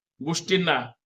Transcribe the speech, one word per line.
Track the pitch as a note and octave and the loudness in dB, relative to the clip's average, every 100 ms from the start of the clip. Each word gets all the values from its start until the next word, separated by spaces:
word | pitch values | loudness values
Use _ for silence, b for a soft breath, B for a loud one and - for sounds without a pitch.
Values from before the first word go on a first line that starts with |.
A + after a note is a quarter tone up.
| _ _ | _ _
गोष्टींना. | C#3 E3 - F#3 E3+ C3+ A#2 - | -4 -4 0 2 2 0 -2 -12